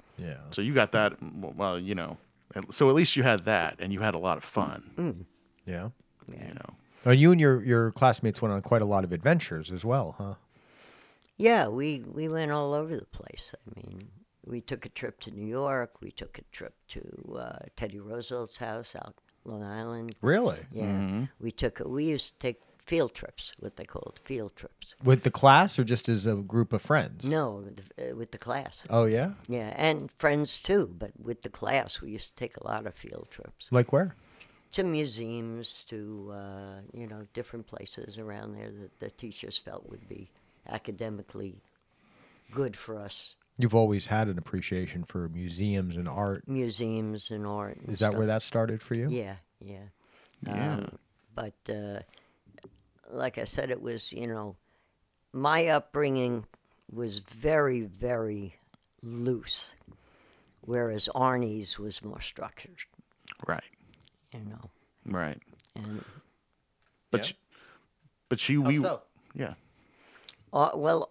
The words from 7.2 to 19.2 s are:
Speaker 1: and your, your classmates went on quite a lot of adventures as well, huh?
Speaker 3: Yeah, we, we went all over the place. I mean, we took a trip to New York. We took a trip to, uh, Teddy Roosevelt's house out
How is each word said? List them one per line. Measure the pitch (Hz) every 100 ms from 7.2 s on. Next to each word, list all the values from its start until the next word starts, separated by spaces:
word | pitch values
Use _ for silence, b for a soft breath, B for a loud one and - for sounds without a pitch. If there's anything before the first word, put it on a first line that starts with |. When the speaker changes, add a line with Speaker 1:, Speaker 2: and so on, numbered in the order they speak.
| 160
Speaker 1:
and | 175
your, | 147 127
your | 117 117 113
classmates | - 127 110 117 -
went | 110
on | 98
quite | - 117
a | 104
lot | 101
of | 90
adventures | 85 139 170 - 80 78
as | 90 107
well, | 135 85 -
huh? | 101 95 _ b b b b b b b b -
Speaker 3:
Yeah, | 220 226 120
we, | 117 147 143 101
we | 147 160
went | 160 156
all | 147 143
over | 147 160 151
the | -
place. | - - - - -
I | - -
mean, | 95 95 101 95 _ _ -
we | 117
took | - 123 117
a |
trip | - 117 -
to | -
New | 98 107
York. | 123 139 131 120 _
We | -
took | - - -
a | -
trip | - - - _
to, | - - - - -
uh, | - - - -
Teddy | 107 101
Roosevelt's | 101 117 120 123 113 -
house | 117 110 120 -
out | - -